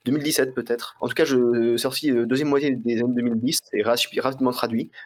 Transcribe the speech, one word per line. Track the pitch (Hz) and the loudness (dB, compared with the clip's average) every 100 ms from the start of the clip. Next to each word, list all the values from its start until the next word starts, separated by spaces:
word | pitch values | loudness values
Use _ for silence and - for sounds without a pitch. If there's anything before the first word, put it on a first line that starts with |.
| 127 | -2
deux | |
mille | 147 | -2
dix-sept | 147 147 131 131 | 0 0 0 -2
peut-être. | 117 120 - - | -4 -4 -6 -8
En | 123 | -4
tout | - | 0
cas, | 156 | 2
je, | 131 120 120 117 117 | 4 4 2 2 2
sorti, | 131 127 147 | -2 -2 0
euh, | 120 113 | 2 2
deuxième | 131 151 | 0 2
moitié | 139 143 123 | 2 2 -2
des | 117 113 | 0 0
années | 120 120 | 0 0
deux | |
mille | 120 113 | 0 0
dix | 123 160 - | 0 -2 -2
et | - | -2
ra-, | 113 120 123 - | 0 0 0 -2
rapidement | 131 135 127 | -2 0 0
traduit. | 123 120 113 - - | 0 -2 -2 -6 -10